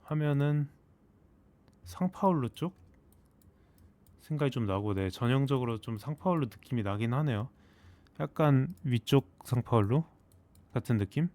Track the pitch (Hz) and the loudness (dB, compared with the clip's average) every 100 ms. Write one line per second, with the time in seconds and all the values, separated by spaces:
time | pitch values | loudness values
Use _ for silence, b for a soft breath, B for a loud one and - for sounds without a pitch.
0 | - 151 151 143 147 147 143 - _ _ | -4 -2 0 2 2 0 -2 -8 _ _
1 | _ _ _ _ _ _ _ _ - - | _ _ _ _ _ _ _ _ -20 -6
2 | 180 - 196 165 117 - 170 - - - | -6 0 2 2 -2 -6 -8 -8 -20 -20
3 | _ - _ _ - b b b b _ | _ -20 _ _ -20 b b b b _
4 | - - - 151 143 127 107 95 104 98 | -20 -20 -8 -2 -2 0 0 0 0 0
5 | 95 - 120 135 135 135 123 113 - 110 | -2 -2 0 2 2 0 -2 -6 -6 -8
6 | 139 151 185 170 123 - - 120 101 104 | -8 -4 -2 0 -2 -8 -6 -4 -2 -2
7 | 117 127 151 104 120 b b b b b | -2 0 0 -2 -4 b b b b b
8 | b - 151 - 151 135 139 - 135 120 | b -8 -8 2 4 4 2 -4 -2 -2
9 | - 139 - _ - 123 - 117 101 139 | 4 2 2 _ -4 -2 2 2 4 0
10 | - _ _ - _ - - 123 - 113 | -2 _ _ -20 _ -20 -8 -8 -2 0
11 | 98 147 175 | 0 -2 -2